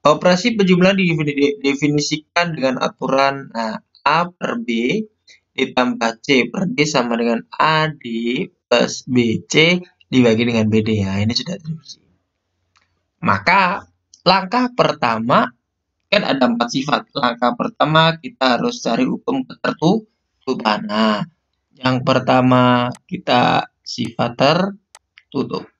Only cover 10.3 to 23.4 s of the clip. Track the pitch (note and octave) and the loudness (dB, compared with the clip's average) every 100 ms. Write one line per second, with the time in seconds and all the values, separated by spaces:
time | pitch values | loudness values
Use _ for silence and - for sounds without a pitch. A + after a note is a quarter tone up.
10.3 | A2 A#2+ A#2 G#2+ A2 G#2+ G#2+ F#2+ G2 G#2+ | 2 0 0 2 0 0 -2 -2 -2 -2
11.3 | B2 - F3+ D#3 D#3+ - - _ _ _ | -2 -6 -10 -10 -12 -14 -20 _ _ _
12.3 | _ _ _ _ _ _ _ _ _ G#2+ | _ _ _ _ _ _ _ _ _ -2
13.3 | G2+ E3+ F#3+ F3+ G3 - _ _ _ F3 | 0 2 2 2 -2 -12 _ _ _ 2
14.3 | F#3+ F#3 A#3+ B3 - D#3 - A#2+ A2 A2+ | 2 0 -2 -2 0 0 0 -2 -2 0
15.3 | F3+ - _ _ _ _ _ _ G#3 - | 0 0 _ _ _ _ _ _ -2 0
16.3 | - A#2 A#2 A#2+ C#3 C#3 A#2 - - B2 | 0 0 0 -2 -4 -2 -4 -4 -4 -4
17.3 | A#2+ B2 A#2 A#2+ _ C#3+ D#3 D#3+ E3 B2+ | 0 -2 -2 -8 _ 2 4 2 0 -12
18.3 | - C3 A#2+ A#2+ A#2+ B2 A#2 B2+ B2 - | -2 0 0 -2 -4 -4 -2 -2 -2 -4
19.3 | C3 B2+ - - B2 D#3+ A3 G#3+ _ _ | -4 -6 -6 -6 0 2 2 -4 _ _
20.3 | _ - B2 A2+ G#2 G#2+ G#2+ A2 G#2 F#2+ | _ -6 -2 -2 -2 -2 0 0 0 -6
21.3 | _ _ _ _ _ B2+ B2+ C3 C3 B2+ | _ _ _ _ _ -2 0 0 0 2
22.3 | B2+ B2+ B2+ B2 B2 B2 - _ F#3 - | 2 4 4 4 2 -2 -6 _ -10 0
23.3 | B2 | 2